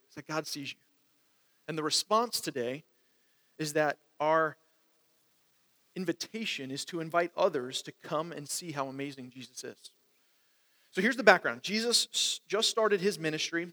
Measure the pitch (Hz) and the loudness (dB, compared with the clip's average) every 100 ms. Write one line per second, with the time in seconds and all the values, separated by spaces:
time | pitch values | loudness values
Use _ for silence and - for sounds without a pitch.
0 | _ 156 - 156 151 151 131 - _ _ | _ -16 -6 -6 -4 -8 -10 -12 _ _
1 | _ _ _ _ _ _ - 156 151 - | _ _ _ _ _ _ -8 -4 0 0
2 | - 214 233 - 170 139 120 143 - _ | 2 2 2 -2 -4 -4 -4 -6 -12 _
3 | _ _ _ _ _ - 151 151 147 - | _ _ _ _ _ -8 -2 2 2 0
4 | _ - 151 160 156 - _ _ _ _ | _ -2 2 4 2 -2 _ _ _ _
5 | _ _ _ _ _ _ _ _ _ - | _ _ _ _ _ _ _ _ _ -6
6 | 175 - - 226 220 - 131 139 - 170 | -4 -4 -6 -8 -6 -6 -6 -8 -6 -8
7 | 160 170 175 - 185 147 127 - - - | -2 0 0 2 2 2 -4 -6 -8 -14
8 | - 156 170 147 143 - 175 143 135 135 | -6 -4 -4 -8 -8 -8 -6 -6 -6 -6
9 | 143 135 123 127 120 - 123 104 - _ | -8 -10 -16 -16 -16 -14 -14 -14 -18 _
10 | _ _ _ _ _ _ _ _ _ 190 | _ _ _ _ _ _ _ _ _ 0
11 | 220 254 208 180 139 120 - 214 233 220 | 2 8 8 8 6 -4 -2 -2 2 2
12 | - - - - - 202 214 226 214 202 | 2 0 -2 -2 -4 0 2 2 4 4
13 | 196 160 156 156 - 165 175 | 2 0 -2 -2 -2 -4 -6